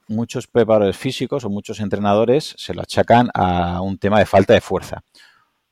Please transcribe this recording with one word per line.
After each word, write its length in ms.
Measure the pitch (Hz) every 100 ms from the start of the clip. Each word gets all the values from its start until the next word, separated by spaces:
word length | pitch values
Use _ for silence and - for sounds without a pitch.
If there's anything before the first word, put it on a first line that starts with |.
| -
muchos 400 | 110 117 131 -
preparadores 500 | 123 107 107 98 -
físicos 480 | 135 - 135 139
o 60 | 113
muchos 300 | 101 - 107
entrenadores 720 | 101 98 101 104 113 139 - -
se 160 | -
lo 80 | 90
achacan 480 | - - - 117 123
a 460 | - 90 90 87 90
un 180 | 95 95
tema 200 | 101 104
de 80 | 92
falta 260 | 101 98
de 80 | 98
fuerza. 420 | - 92 - - - _ _ _ _ _ _